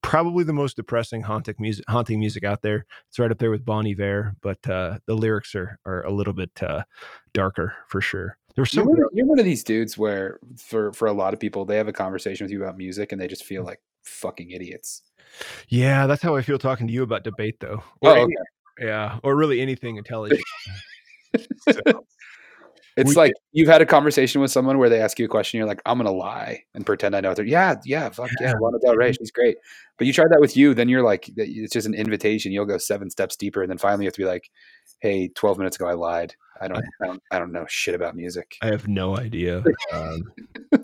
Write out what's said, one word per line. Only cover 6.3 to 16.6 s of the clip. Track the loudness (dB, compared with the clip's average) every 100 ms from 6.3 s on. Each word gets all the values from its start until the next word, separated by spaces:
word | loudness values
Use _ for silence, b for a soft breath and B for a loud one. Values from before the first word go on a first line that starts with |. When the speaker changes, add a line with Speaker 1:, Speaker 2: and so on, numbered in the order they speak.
Speaker 1:
bit, | -4 -8 -8
uh, | -6 -6 -8 B B B B -2
darker | -2 -2 -6 -8 -8
for | -4
sure. | -4 -6 -8 -12 _ -2
There |
was | 0
Speaker 2:
You're | 2
Speaker 1:
some | 4
Speaker 2:
one | 4
of, | 2
you're | 2 4
one | 4
of | 4
these | 0
dudes | 0 -2 -2 -2
where | -2 -2 -6 -10 -18 -20
for, | -6 -4 -4
for | -2 0
a |
lot | 0 -2
of | -2
people, | -6 -6
they | -2 -2
have | -2
a |
conversation | -4 -6 -6 -8 -8
with | -8
you | -8
about | -8 -10
music | -10 -8 -8
and | -8
they | -10
just | -12 -12
feel | -10
like | -10 -14 _ _
fucking | -20 -12 -12 -12 -16
idiots. | -14 -14 -16 -16 -18 _ B B B B B B
Speaker 1:
Yeah, | 0 2 4 2
that's | 0
how | 0 0
I |
feel | 0
talking | -2